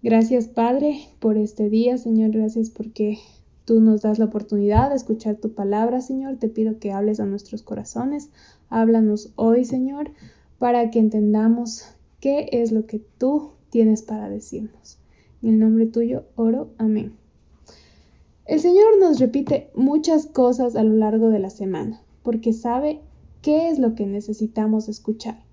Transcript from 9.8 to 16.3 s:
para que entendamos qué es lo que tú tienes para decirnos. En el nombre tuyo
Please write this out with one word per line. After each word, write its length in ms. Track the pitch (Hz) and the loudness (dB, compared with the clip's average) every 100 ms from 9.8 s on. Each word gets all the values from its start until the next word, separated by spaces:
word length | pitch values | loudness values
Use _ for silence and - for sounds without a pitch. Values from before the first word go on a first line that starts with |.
| 254 285 294 - 220 _ _ _ | -4 -6 -12 -12 -20 _ _ _
para 320 | 240 240 226 | -2 0 0
que 100 | 226 | 2
entendamos 840 | 214 214 208 214 220 233 240 226 - _ _ _ | 2 2 0 2 2 0 -2 -10 -18 _ _ _
qué 300 | 269 285 - | -2 -2 -2
es 220 | 240 233 | -2 0
lo 140 | 220 220 | -2 -4
que 140 | 214 - _ | -10 -12 _
tú 320 | 254 294 294 _ _ | -2 -2 -4 _ _
tienes 320 | 233 220 214 | 2 2 2
para 300 | - 214 202 | -2 -10 -10
decirnos. 680 | 202 - - 214 _ - - _ _ _ _ | -12 -12 -14 -14 _ -20 -20 _ _ _ _
En 80 | 226 | 0
el 80 | 220 | 4
nombre 260 | 220 226 | 4 4
tuyo 400 | 226 226 233 254 - | 2 0 -2 -4 -10